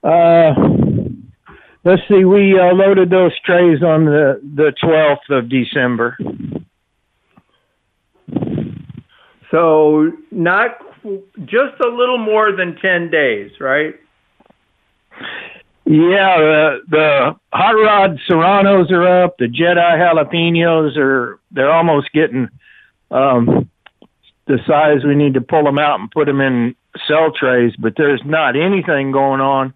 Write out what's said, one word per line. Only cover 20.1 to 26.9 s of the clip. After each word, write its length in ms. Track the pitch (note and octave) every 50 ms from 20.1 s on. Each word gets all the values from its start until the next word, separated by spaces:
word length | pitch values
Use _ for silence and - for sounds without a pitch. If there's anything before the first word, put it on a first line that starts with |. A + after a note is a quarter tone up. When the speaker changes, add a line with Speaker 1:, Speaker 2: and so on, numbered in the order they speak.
| E3 D#3+ D3 - - E3+ E3 E3+ E3+ E3+ E3 E3+ E3 D#3+ D#3 D3+ C3
Speaker 1:
are, 440 | D3+ C#3+ C3+ C3+ C3 A#2+ A2+ G2 _ _ _
they're 220 | - C#3 C3 C#3 D#3+
almost 400 | E3 E3 E3+ D#3 D3 C#3+ - _
getting, 360 | D3+ D#3+ D3 A#2 C3 B2+ G#2+ _ - _ _ _ _ _ _ _ _ _ _
um, 580 | - B2+ C3+ C#3 B2+ B2 A#2 A#2 - - B2 - _ _ _ - _ _ _ _ _ _ _ _ _ _ _
the 140 | - - - -
size 360 | - D#3 D3 D#3 D3+ D3 C3+ B2+
we 120 | D3 C#3+
need 180 | C#3+ D3 C#3+ C3
to 60 | C3+
pull 260 | A#2+ _ - D#3+ D3
'em 120 | C#3+ C#3 C#3+
out 200 | D3+ D3 C#3+ A2
and 120 | G2 A#2
put 180 | - D#3 D3+ C#3+
'em 120 | C#3 C#3
in 360 | C#3 C3+ C3 A#2+ A#2 A#2+ C3 _ _ _